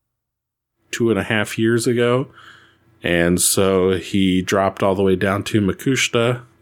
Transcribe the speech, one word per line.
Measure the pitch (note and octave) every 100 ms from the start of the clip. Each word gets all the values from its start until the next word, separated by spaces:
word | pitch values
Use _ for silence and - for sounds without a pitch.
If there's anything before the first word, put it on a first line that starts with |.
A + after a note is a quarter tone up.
| _ _ _ _ _ _ _ _ -
two | - A#2
and | G2
a |
half | F#2+ A2 G#2 -
years | A2+ A#2 B2
ago, | A#2+ A#2+ B2+ - - - - _ _ _ _
and | D#2+ F2 E2+ F2+
so | - - F#2+ F#2+ F#2 F#2
he | - G2+ F#2+ F#2
dropped | F2+ G2+ G2 -
all | G2+
the | F#2+
way | G2 F#2
down | G2 G2+
to | - G#2+
Makushita | G2 - C#3 B2+ - A#2+ A#2 B2 - _